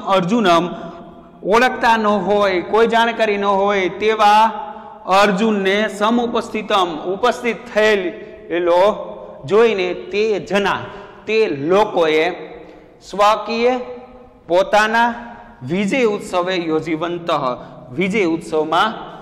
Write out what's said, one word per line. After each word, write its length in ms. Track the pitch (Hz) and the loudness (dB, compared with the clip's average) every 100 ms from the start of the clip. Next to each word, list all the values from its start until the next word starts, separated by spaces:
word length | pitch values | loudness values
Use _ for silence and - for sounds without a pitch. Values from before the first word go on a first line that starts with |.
| - | 0
અર્જુનમ, 680 | 190 175 240 196 170 175 - - - - - - - | 0 2 2 4 4 2 -6 -12 -16 -18 -20 -20 -10
ઓળખતા 540 | - 220 254 240 247 226 | 0 4 2 2 2 2
ન 100 | 214 | 2
હોય, 540 | 208 180 208 202 180 | 0 2 2 2 0
કોઈ 260 | 170 208 233 | 0 2 4
જાણકારી 500 | 226 233 226 220 202 | 4 2 0 0 0
ન 80 | 202 | 2
હોય 440 | 196 202 202 180 | 2 2 2 0
તેવા 540 | 190 214 214 208 214 220 - - - - - - | -2 0 4 6 6 4 0 -10 -14 -18 -14 0
અર્જુનને 840 | 190 208 185 226 208 190 202 214 | 2 4 2 0 0 0 0 -2
સમ 340 | 208 208 240 | -2 0 0
ઉપસ્થિતમ, 760 | 233 233 - 220 202 208 180 151 | 0 -4 -4 -8 -2 0 0 -4
ઉપસ્થિત 600 | 180 190 240 233 240 208 - | -6 0 0 0 -2 -6 -4
થયેલો 1300 | 208 214 208 180 - - - - 165 175 175 202 208 - - - - 135 | 2 2 2 -2 -8 -16 -18 -6 -2 2 4 4 0 -8 -14 -16 -16 0
જોઈને 480 | 202 233 202 180 | 4 4 2 -2
તે 460 | 175 - 202 220 196 | -6 -6 -2 0 -2
જના, 400 | 139 196 196 131 110 - - - - | -2 -2 0 -2 -6 -14 -18 -18 -4
તે 220 | 220 214 | 0 0
લોકોએ 1000 | 143 147 190 214 190 160 156 165 - - - - - - - - | -2 0 2 2 2 2 2 0 -4 -12 -16 -20 -20 -20 -20 -12
સ્વકીય 680 | 185 208 214 214 226 240 254 - - - - - - - | 2 4 2 0 0 0 0 -4 -14 -18 -20 -20 -18 -2
પોતાના 640 | 175 190 208 214 226 233 226 - - - - | 0 4 4 4 2 0 -2 -12 -18 -20 -14
વિજય 400 | 127 180 196 269 | -6 -2 0 0
ઉત્સવે 520 | 233 202 - 180 175 185 | 0 0 -4 -2 -2 -2
યોજીવંત, 760 | 165 156 156 156 170 175 170 151 131 120 - - - | -2 -2 -2 -4 -4 -6 -2 -2 -2 -4 -10 -20 -14
વિજય 340 | 123 190 214 175 | -4 -2 0 0
ઉત્સવમાં 680 | 160 - 156 156 165 214 - - - | -2 -4 -4 0 0 0 -2 -14 -14